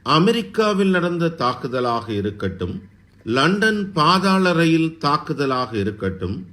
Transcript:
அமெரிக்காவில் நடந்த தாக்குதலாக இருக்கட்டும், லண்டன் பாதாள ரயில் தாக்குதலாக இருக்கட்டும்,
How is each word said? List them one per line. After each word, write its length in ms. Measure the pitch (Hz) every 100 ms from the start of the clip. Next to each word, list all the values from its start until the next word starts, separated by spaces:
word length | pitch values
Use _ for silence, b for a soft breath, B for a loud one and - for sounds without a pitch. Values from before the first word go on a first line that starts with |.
அமெரிக்காவில் 840 | 120 151 196 233 - - 214 196 196
நடந்த 400 | 180 175 170 165
தாக்குதலாக 800 | 165 123 123 135 127 123 117 107
இருக்கட்டும், 720 | 101 101 - 98 - 90 - - - _ - 110
லண்டன் 680 | 123 156 202 220 214 196
பாதாள 600 | 160 151 185 190 190 185
ரயில் 440 | 165 165 165 160 160
தாக்குதலாக 760 | 147 143 - 139 139 127 123 113
இருக்கட்டும், 680 | 98 104 95 82 87 90 92